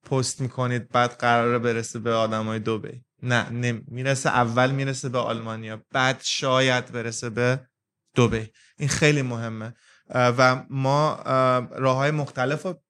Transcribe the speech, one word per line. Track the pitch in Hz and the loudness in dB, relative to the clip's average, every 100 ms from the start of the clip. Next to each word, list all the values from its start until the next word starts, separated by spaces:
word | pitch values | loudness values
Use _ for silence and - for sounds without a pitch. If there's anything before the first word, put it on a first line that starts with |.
پست | - 135 123 - | -2 -2 -2 -4
می‌کنید | 131 - 123 123 - | -6 -4 -2 -4 0
بعد | 123 123 | 2 2
قراره | - 120 120 117 120 | 0 2 4 4 2
برسه | 120 117 113 120 | 0 -2 -4 -6
به | 113 | -2
آدمای | 113 110 110 110 110 | 0 0 -2 -2 -4
دبی. | 110 110 101 123 _ _ | -2 -4 -6 -16 _ _
نه، | 123 120 - | -2 0 0
نمی-، | 120 123 113 - | -4 -4 -4 -8
می‌رسه، | 120 131 135 156 | -6 -2 0 2
اول | 127 120 117 131 | 2 2 2 2
می‌رسه | 139 135 131 135 | 0 -4 -4 -4
به | 123 | -4
آلمانیا، | 117 113 113 110 110 110 _ | -4 -6 -6 -10 -10 -14 _
بعد | 139 131 131 | 0 0 0
شاید | - - 139 131 131 127 123 | -4 -4 2 4 4 2 -2
برسه | 120 117 113 120 | -8 -8 -6 -6
به | 113 123 131 - _ _ _ _ - | 0 0 0 -6 _ _ _ _ 2
دبی. | 120 113 110 _ _ _ | 4 2 -6 _ _ _
این | 143 | -4
خیلی | - 151 147 | 2 4 4
مهمه. | 127 117 117 110 110 117 _ _ _ | -2 -6 -8 -8 -12 -14 _ _ _
اه، | 127 123 120 | 2 2 6
و | 127 131 - | 6 4 -2
ما، | 135 135 143 151 - | -2 2 2 2 -2
اه، | - 131 131 127 120 - | -2 2 4 2 -2 -2
راه‌های | 131 131 143 | 0 2 0
مختلف | 151 139 - 127 147 - | 0 -4 -4 -2 -2 -6
رو | 175 | -10